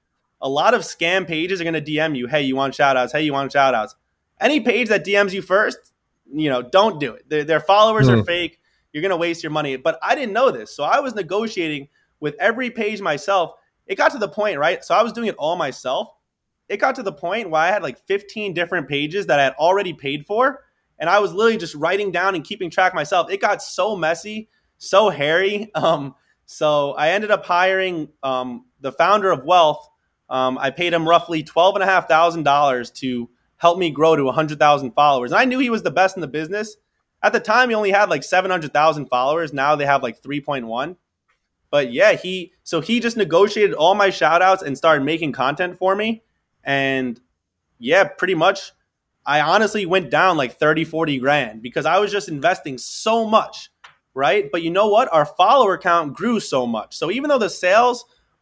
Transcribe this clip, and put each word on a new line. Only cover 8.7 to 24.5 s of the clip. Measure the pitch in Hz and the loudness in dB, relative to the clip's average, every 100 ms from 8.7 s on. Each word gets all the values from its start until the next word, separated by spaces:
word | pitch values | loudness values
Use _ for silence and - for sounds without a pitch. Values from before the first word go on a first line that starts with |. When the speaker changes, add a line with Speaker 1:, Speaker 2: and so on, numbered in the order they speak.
| _ _ | _ _
Speaker 1:
you're | 151 | -6
gonna | 190 170 | -2 -2
waste | 170 165 | -2 -4
your | 156 | -6
money. | 151 143 131 | -4 -4 -2
But | 160 160 | -4 -4
I | 185 | -2
didn't | 269 240 | -2 -2
know | 214 262 | 0 0
this. | 127 107 | 0 -10
So | - | -8
I | 151 247 | 0 0
was | 269 | -2
negotiating | 214 160 202 226 196 160 147 143 _ _ _ | -8 -6 -4 -4 -4 -6 -6 -12 _ _ _
with | 151 147 | -10 -2
every | 190 226 247 | -2 0 -6
page | 226 214 202 | -6 -6 -4
myself. | 185 147 196 196 165 - _ _ - | -4 -4 0 0 -2 -6 _ _ -10
It | - | 0
got | 302 | 0
to | 262 | 0
the | 202 | -6
point, | - 208 147 | -4 -4 0
right? | 156 180 | -2 -2
So | - | 0
I | 180 | 2
was | 226 | 2
doing | 233 220 | -2 -6
it | - | -4
all | 151 175 | -4 -2
myself. | 143 - 127 156 233 _ _ _ _ _ - | -4 -6 -6 -6 -6 _ _ _ _ _ -10
It | 214 | -2
got | 262 | -2
to | 262 | -2
the | 196 | -8
point | - 170 220 185 | -8 -6 -6 -2
where | 156 | 0
I | 170 | 0
had, | 208 | 0
like, | 156 - - | -4 -10 -6
fifteen | 196 202 220 208 | -6 -6 -10 -8
different | 170 175 180 135 | -6 -4 -6 -4
pages | 143 151 196 175 | -4 -4 -4 0
that | 147 | 2
I | |
had | 135 135 | 2 2
already | 165 196 185 | 0 2 -2
paid | 147 139 147 | -8 -8 -8
for. | 147 214 262 277 _ _ _ - | -4 0 0 -2 _ _ _ -6
And | 165 | 0
I | 208 | 2
was | 190 | 2
literally | 180 226 214 | 0 0 0
just | 165 | -6
writing | 151 160 196 202 | -6 -2 -2 -2
down | 175 190 | -2 -2
and | 180 | -2
keeping | 131 208 175 | -8 -10 -6
track | - 185 | 0 0
myself. | 175 147 180 165 | 0 -2 -2 -2
It | 196 | -2
got | 214 185 | -2 -2
so | - - 202 | -6 -4 -4
messy, | 196 156 170 208 214 220 | -2 -2 -4 -8 -12 -14